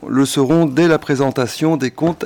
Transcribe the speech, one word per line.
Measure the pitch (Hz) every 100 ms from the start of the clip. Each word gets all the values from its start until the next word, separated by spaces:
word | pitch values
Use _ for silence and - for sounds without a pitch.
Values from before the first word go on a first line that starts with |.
| -
le | 131 135
seront | 143 131 165 160
dès | 131 170
la | 156
présentation | - 135 135 131 120 - 156 156
des | 127
comptes | - 165 165